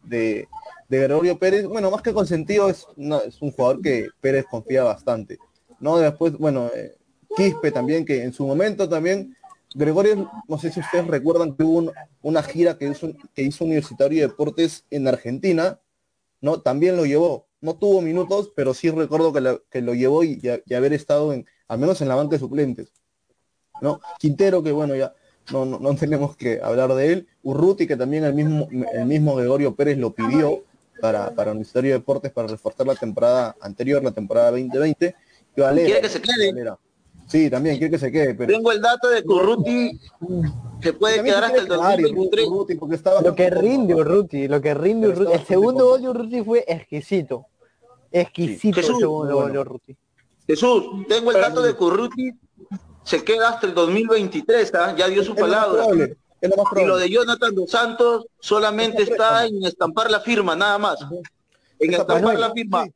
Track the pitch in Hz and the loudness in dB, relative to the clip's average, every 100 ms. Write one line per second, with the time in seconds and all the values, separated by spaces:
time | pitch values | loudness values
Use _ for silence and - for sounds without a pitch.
0 | - 117 113 104 107 - - - _ 131 | -6 -4 -2 -4 -8 -18 -18 -20 _ 0
1 | 135 156 175 170 185 196 196 220 190 202 | 0 2 0 0 0 0 -2 -4 -2 -2
2 | 233 208 170 170 156 208 196 180 - - | -2 -2 -2 -2 0 0 2 -2 -10 -12
3 | 147 151 107 - 147 131 123 - 180 123 | -4 -4 -4 -8 -10 0 0 0 0 -2
4 | 104 _ 135 135 - 113 - 131 123 104 | -4 _ 0 0 -2 -10 -2 0 0 0
5 | - 113 101 - _ _ _ _ 139 170 | -4 -4 -6 -18 _ _ _ _ 0 2
6 | 156 151 165 147 151 135 120 117 107 _ | 2 2 -4 0 -2 -2 -4 -8 -12 _
7 | _ _ _ 415 196 156 151 135 123 160 | _ _ _ 0 0 2 -2 -2 -2 -2
8 | 151 135 123 123 139 143 214 202 185 160 | -2 -4 -4 -6 -4 0 -2 -2 -2 -2
9 | 170 196 196 - - - _ 139 147 160 | -2 -2 -6 -18 -20 -20 _ -4 0 2
10 | 202 208 170 - - 151 165 170 156 175 | 2 0 -4 -12 -10 -8 -6 -8 -4 -2
11 | 170 151 139 170 165 139 160 165 165 - | -2 -2 0 0 0 0 2 2 0 -8
12 | - _ 147 160 151 165 170 160 143 143 | -20 _ -2 -2 -2 0 0 0 -6 -6
13 | 160 156 - - 139 - 165 156 147 - | -10 -12 -16 -4 -4 -2 -2 -2 -4 -2
14 | 139 156 139 - 147 160 165 - _ 143 | 0 2 0 -2 -4 0 -2 -2 _ -4
15 | 135 123 120 131 190 165 180 185 _ _ | -2 -2 -4 -4 0 0 0 -4 _ _
16 | _ _ _ _ 143 165 - 135 175 180 | _ _ _ _ -4 -2 -2 2 2 2
17 | 151 147 170 131 _ _ 156 - 202 190 | 2 2 2 -2 _ _ -10 -2 2 2
18 | 165 170 175 196 202 - 131 127 170 160 | 2 -2 -2 -2 -4 -4 -2 0 -2 -2
19 | 156 156 165 143 131 123 _ 131 120 123 | -2 2 2 2 0 -2 _ -6 -4 0
20 | 131 151 170 131 123 120 - 123 139 147 | 2 2 0 -2 -4 -6 -4 0 0 0
21 | 147 147 151 135 - _ _ 113 151 185 | 0 0 0 -4 -8 _ _ -2 -2 0
22 | 139 160 196 156 127 143 139 123 - _ | 0 0 0 -2 -4 -4 -4 -4 -14 _
23 | _ _ _ _ _ _ _ - 139 - | _ _ _ _ _ _ _ -6 -6 -6
24 | - - 156 139 196 185 156 147 151 135 | -10 -4 -4 2 2 2 0 -2 -2 -4
25 | 131 _ _ _ - 135 131 123 135 143 | -6 _ _ _ -8 -6 -6 -4 -2 -2
26 | 151 151 143 - 123 113 - 117 131 131 | 0 0 -2 -4 -4 -4 -2 0 2 2
27 | 147 180 - _ 131 135 170 196 165 135 | 2 0 -4 _ -6 2 2 2 -2 -2
28 | 127 151 151 143 151 151 - 127 127 113 | -2 0 0 0 0 0 -2 -6 -4 -2
29 | 120 151 151 135 123 139 143 - 143 139 | 0 2 2 2 0 2 0 0 0 0
30 | 120 104 113 143 147 - - _ _ - | -2 -2 0 2 2 -2 -8 _ _ -4
31 | 110 107 104 - 104 107 107 123 135 127 | -2 -2 -4 -4 -4 -4 -4 -2 0 -2
32 | 123 110 - - 113 110 113 - 131 135 | -2 -4 -4 -8 -8 -6 -8 -4 -2 -2
33 | 113 101 117 127 117 - 101 98 123 143 | -4 0 2 2 0 -8 -16 -6 -2 0
34 | 131 110 101 113 117 123 127 135 156 147 | 0 -4 -2 2 2 2 -2 0 0 0
35 | 175 - _ _ _ - 135 147 170 214 | -2 -4 _ _ _ 0 2 4 4 2
36 | 214 - - 240 202 123 117 95 _ _ | 0 -4 -4 0 0 -2 -8 -10 _ _
37 | _ - - 156 151 123 156 139 156 160 | _ -20 -2 2 2 2 0 0 -2 -2
38 | 131 147 139 107 127 214 226 208 233 247 | -2 0 0 0 0 2 2 2 2 2
39 | 247 233 - 185 190 233 214 247 240 - | 2 0 2 2 4 2 0 0 -2 -6
40 | - _ 175 180 156 - - - 165 156 | -20 _ -8 -4 -4 -6 -14 -4 -4 0
41 | 214 220 220 196 226 254 185 175 175 190 | 2 2 2 2 4 2 2 0 2 4
42 | 156 151 190 202 220 190 196 165 151 160 | 2 2 0 2 0 0 -2 -4 -4 -2
43 | 190 190 175 175 180 180 202 269 202 165 | 2 4 4 4 2 4 2 2 2 2
44 | 151 190 185 143 135 143 143 139 170 226 | 4 2 2 -4 -2 0 0 0 0 2
45 | 214 175 202 254 - 185 220 262 254 262 | 2 2 2 0 2 2 2 4 4 4
46 | 254 247 226 240 214 233 - 165 - 151 | 0 -6 -6 -6 0 -2 0 -6 -6 -10
47 | - 196 143 123 - _ _ _ _ _ | -2 -2 -2 -10 -12 _ _ _ _ _
48 | _ 175 175 - 170 - 214 180 160 - | _ -2 -2 -2 -4 0 0 2 0 2
49 | 156 156 143 139 139 139 135 123 _ 135 | 0 0 0 0 0 -4 -6 -10 _ -20
50 | _ _ _ _ - 156 247 233 - 196 | _ _ _ _ -4 2 4 2 0 -10
51 | 196 220 233 196 190 160 240 202 175 190 | -2 0 2 2 2 2 0 2 2 2
52 | 240 - 254 240 _ _ - 196 - - | -2 -6 -8 -8 _ _ -16 -16 -16 -20
53 | - 160 160 226 226 233 196 170 170 196 | -4 -4 0 2 2 0 -2 0 2 2
54 | 226 226 190 160 - 233 208 175 170 156 | 2 2 0 -4 2 2 2 0 0 0
55 | 185 196 - 208 175 208 208 220 226 175 | 0 2 0 0 2 2 2 2 4 2
56 | 131 - _ _ 180 196 196 202 190 185 | 2 -4 _ _ 0 2 2 2 2 2
57 | 180 220 233 233 233 196 175 233 233 226 | 2 2 2 0 0 0 0 0 0 2
58 | 240 233 226 _ - 214 214 214 226 226 | 2 2 -4 _ 0 2 2 0 -2 0
59 | 208 220 220 226 233 202 185 - 170 160 | 0 2 4 4 0 -2 -4 -2 -2 0
60 | 226 208 226 226 190 160 208 202 208 151 | 0 0 0 0 0 0 0 2 0 -4
61 | 143 175 - _ _ _ _ _ 156 180 | -8 -14 -14 _ _ _ _ _ 0 2
62 | 190 - 214 214 226 233 220 185 151 | 2 2 2 2 0 -2 -2 -2 -2